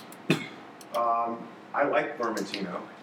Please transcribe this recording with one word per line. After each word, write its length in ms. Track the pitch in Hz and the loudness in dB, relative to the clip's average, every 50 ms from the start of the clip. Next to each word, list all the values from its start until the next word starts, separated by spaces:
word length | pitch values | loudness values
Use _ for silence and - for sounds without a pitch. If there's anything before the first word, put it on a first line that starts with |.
| - - - - - - - - - - - - - - - - - - - | -10 -12 -14 -2 2 2 2 2 0 -4 -10 -12 -14 -14 -14 -14 -8 -2 0
Um, 420 | 117 117 117 117 117 117 117 117 117 - - - - - - - | 2 4 4 4 4 2 0 -2 -4 -6 -10 -12 -14 -12 -4 2
I 100 | 123 143 | 4 4
like 340 | 139 120 120 - - - - | 6 6 4 4 2 0 0
Vermentino. 640 | 120 110 107 104 95 - - 101 95 90 90 - - - - - | 0 0 0 0 -2 -2 -2 -2 -2 -2 -4 -4 -6 -8 -12 -14